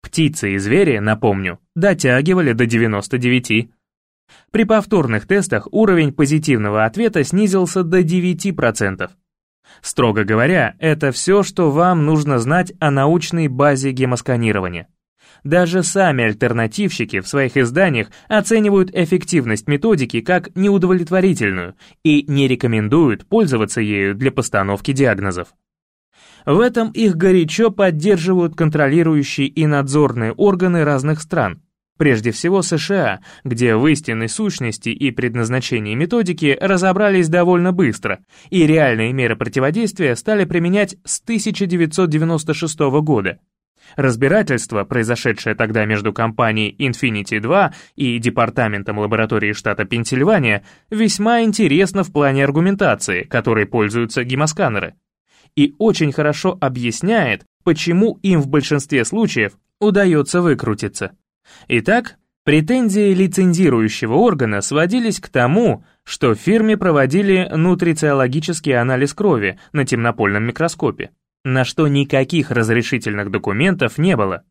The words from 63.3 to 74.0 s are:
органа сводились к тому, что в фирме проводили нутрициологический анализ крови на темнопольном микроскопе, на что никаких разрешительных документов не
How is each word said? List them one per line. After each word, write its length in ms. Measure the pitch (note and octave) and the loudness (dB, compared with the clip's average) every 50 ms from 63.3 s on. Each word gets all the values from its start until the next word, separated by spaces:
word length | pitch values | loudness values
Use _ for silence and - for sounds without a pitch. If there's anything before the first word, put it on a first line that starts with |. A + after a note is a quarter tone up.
| - - F#3 F3+ E3+ E3 F#3+ D#3 B2+ A#2 A2 G#2+ - - - A2 A#2 | 2 2 2 2 4 4 2 4 4 4 2 0 -2 -4 -4 0 2
органа 480 | D#3 A3+ A#3+ F#3 C#3+ B2+ A2 G#2 G2+ | 4 4 4 2 0 -2 -2 -2 -4
сводились 580 | G2 - C#3 D3+ E3 F3+ G#3 B3+ A#3 A3+ F#3+ - | -4 -2 0 0 0 0 0 -2 -2 -2 -4 -6
к 100 | - - | -10 -4
тому, 540 | _ C3 B2 B2 D#3 G#3+ A#3+ G3+ A#2 - - _ _ _ _ | _ 0 0 2 2 2 2 2 0 -2 -6 _ _ _ _
что 320 | - - - - B2 A2 | -16 -6 -2 0 0 0
в 20 | |
фирме 400 | G#2+ - E3+ G#3+ A3+ A3 A3 G#3+ | 0 0 0 2 2 4 2 0
проводили 720 | G#3 F#3+ F#3 D#3 C#3+ C3+ C3 C#3+ F#3+ G#3 G3 F#3+ F#3 F#3 - | 2 2 0 2 2 2 2 2 0 2 2 2 2 0 -2
нутрициологический 1300 | - D#3 D#3+ F3+ F3+ F#3 F3+ E3+ D#3+ D#3+ - D3+ C#3+ C#3 C3 B2+ C3 D#3 D#3 - E3+ - - D3 C3 | 0 0 2 2 2 2 0 -2 0 0 0 0 2 2 0 0 0 -4 -4 -4 -6 -4 -2 -2 0
анализ 380 | A#2+ A#2+ B2+ C3 B2+ C#3 C#3+ - | 0 0 0 0 0 -2 -2 -2
крови 420 | - G3+ G#3 D#3 A#2 G2+ F#2+ F2+ - - _ | 0 0 2 2 2 0 -2 -4 -6 -18 _
на 120 | - D3+ C3+ | -4 -4 -2
темнопольном 600 | A#2+ C3 A#2 A2+ A#2 A#2 - A2 G2+ G2+ G#2 A2 | 0 0 0 0 -2 0 0 0 0 0 0 -2
микроскопе, 640 | A#2 B2 - D#3+ E3+ - - - B2 - - - - _ _ _ _ _ _ _ | -4 -4 -2 -4 -4 -4 -2 -4 -4 -4 -4 -10 -14 _ _ _ _ _ _ _
на 200 | C3+ B2+ C3 B2+ | -2 0 0 0
что 240 | B2 - - D#3+ | -2 0 0 0
никаких 640 | D3 C#3 C#3 C#3+ C#3 - C3+ C3+ C3 - E3+ D#3+ - | 2 2 0 0 2 0 0 0 0 0 -2 -2 0
разрешительных 800 | D#3 B2 A2 A2 A#2 A#2+ A2 - - A#2+ G2 A2+ G#2 G#2 G#2 G2+ | 0 -2 0 2 0 0 0 -2 -4 -4 -4 -4 -6 -6 -6 -4
документов 640 | F#2+ G#2 - G#2+ G2 G#2+ D3+ G3 F#3 F#3 C3 A2+ - | -6 -4 -4 -4 -2 0 0 0 0 0 -2 -4 -2
не 180 | - | -2